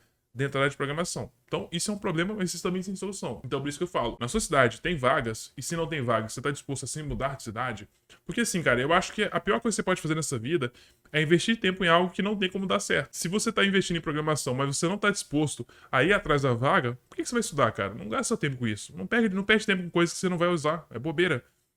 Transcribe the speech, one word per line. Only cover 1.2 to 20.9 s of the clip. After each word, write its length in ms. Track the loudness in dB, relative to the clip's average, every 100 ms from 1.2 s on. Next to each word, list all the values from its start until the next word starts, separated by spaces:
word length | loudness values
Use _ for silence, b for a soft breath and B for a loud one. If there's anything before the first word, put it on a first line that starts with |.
| -10 -14 _
Então, 220 | -6 -4
isso 200 | -4 -4
é 40 |
um 40 | -4
problema, 340 | -2 -2 -2
mas 220 | -2 -4
isso 80 | -2
também 200 | -4 -4
tem 140 | -4 -6
solução. 460 | -6 -6 -8 -8
Então, 160 | -4 -4
por 80 | -4
isso 80 | -4
que 80 |
eu 40 | -2
falo, 280 | -2 -2 -4
na 80 | -4
sua 140 | -2
cidade 400 | 2 4 4 2
tem 160 | -2 0
vagas, 560 | 2 2 0 -6 -10 -12
e 40 |
se 140 | -6 -4
não 100 | -2
tem 140 | -2
vagas, 320 | 0 0 0
você 80 | -4
tá 100 | -6
disposto 340 | -6 -6 -8
a 20 | -6
se 160 | -8
mudar 340 | -6 -4 -4 -6
de 60 |
cidade? 440 | -8 -6 -6 -6 -12 _ _ B
Porque 160 | -6 -2
assim, 220 | 0 2
cara, 180 | 2 2
eu 140 | 4
acho 180 | 2 0
que 120 | -2
a 140 | -2 0
pior 220 | 0 0
coisa 140 | 0
que 20 | 0
você 60 |
pode 180 | 0 0
fazer 140 | 0
nessa 240 | -2 -2 -4
vida 340 | -2 0 -2 B B B _
é 80 | -2
investir 380 | 4 4 4 2
tempo 260 | 0 2
em 40 | 6
algo 200 | 6 4
que 140 | 0
não 120 | -2
tem 140 | 0 -2
como 180 | -2 0
dar 140 | 0
certo. 300 | 2 0 0
Se 160 | -6 -2
você 240 | 0 0
tá 100 | 2
investindo 360 | 4 4 2 -2
em 20 |
programação, 540 | -2 -2 0 0 0
mas 200 | 0 0
você 140 | 0 0
não 80 | 2
tá 140 | 0
disposto 560 | 0 -2 0 0 -2 -10 B B
a 120 | 2
ir 120 | 4
atrás 260 | 2 2 2
da 140 | 2
vaga, 440 | 2 4 2 2 -4 _
por 60 | -8
que 60 |
que 60 | -2
você 60 |
vai 60 | -2
estudar, 300 | -2 2 2
cara? 200 | 2 -4
Não 160 | -4 -6
gasta 260 | -4 -2
tempo 220 | -2 -2 -2
com 100 | -2
isso. 300 | -2 -8 -10
Não 100 | -2
perde, 280 | 2 2
não 100 | 0
perde 220 | 2 2 4
tempo 160 | 0
com 80 | 0
coisas 240 | 0 0
que 60 | 0
você 100 | -2
não 80 | 2
vai 100 | 2
usar. 380 | 2 0 -2 -6